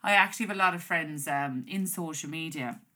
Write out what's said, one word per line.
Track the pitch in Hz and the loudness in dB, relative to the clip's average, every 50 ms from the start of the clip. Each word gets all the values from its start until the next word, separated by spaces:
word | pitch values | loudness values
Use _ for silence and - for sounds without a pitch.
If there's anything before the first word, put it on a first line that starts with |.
I | - 196 202 | 4 6 6
actually | 202 190 196 - - 226 | 6 6 6 2 -4 -4
have | 202 202 | -2 2
a | 196 | 4
lot | 190 180 175 | 4 4 4
of | 175 | 0
friends, | - - 180 165 156 151 151 147 139 | -2 0 0 0 0 -2 -6 -6 -2
um, | 156 143 139 143 139 131 127 127 | -2 0 0 0 0 -2 -4 -6
in | - 185 196 190 | -4 -2 -2 -2
social | 180 - 185 170 160 151 143 - 143 | -2 -2 -4 -4 -4 -6 -6 -8 -6
media | 156 165 160 160 143 151 127 120 117 - _ _ _ | -6 -6 -6 -6 -6 -6 -6 -6 -6 -10 _ _ _